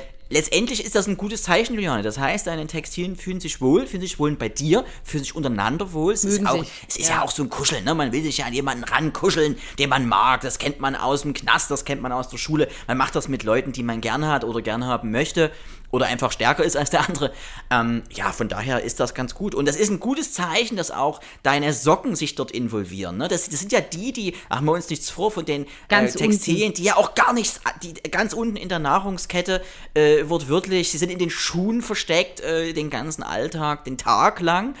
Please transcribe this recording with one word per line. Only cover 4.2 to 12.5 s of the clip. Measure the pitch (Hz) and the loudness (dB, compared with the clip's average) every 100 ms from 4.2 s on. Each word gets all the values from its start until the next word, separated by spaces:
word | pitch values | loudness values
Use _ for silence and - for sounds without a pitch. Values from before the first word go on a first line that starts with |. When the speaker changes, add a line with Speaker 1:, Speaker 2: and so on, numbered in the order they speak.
| 147 143 | -2 0
Speaker 1:
bei | 113 | -4
dir, | - 147 214 - - | -2 2 2 2 -8
fühlen | - 156 | -6 -4
sich | 135 - | -4 -4
untereinander | 135 107 104 156 196 | -2 0 0 -2 -4
wohl. | 160 160 | 0 0
Es | 220 | 2
ist | 202 202 | 2 2
Speaker 2:
Mögen | 208 | 2
Speaker 1:
auch, | 165 | 0
Speaker 2:
sich, | 156 - - | -2 -10 -10
Speaker 1:
es | - | -2
ist | 156 | 0
Speaker 2:
ja. | 165 | 2
Speaker 1:
ja | |
auch | - | 0
so | - | 0
ein | 127 | -2
Kuscheln, | - 139 139 | 0 0 0
ne? | 98 | 0
Man | 160 135 | 0 2
will | 127 | 0
sich | 156 139 | 0 -2
ja | 127 | -2
an | |
jemanden | 123 135 123 | -2 -2 -4
rankuscheln, | 117 131 156 - 190 165 151 - - - | 0 0 0 2 2 4 2 0 -6 -2
den | 139 | 2
man | 135 120 | 4 4
mag. | 98 123 127 | 4 6 4
Das | 135 - | 0 -4
kennt | 143 143 | -4 -2
man | 135 135 | -4 -2
aus | 127 139 | 0 0
dem | 147 | 0
Knast, | - - 160 - | -2 2 2 2
das | 139 | -2
kennt | - 135 | -2 -4
man | 123 | -4
aus | 127 123 | -4 -4
der | 120 | -6
Schule. | - | 0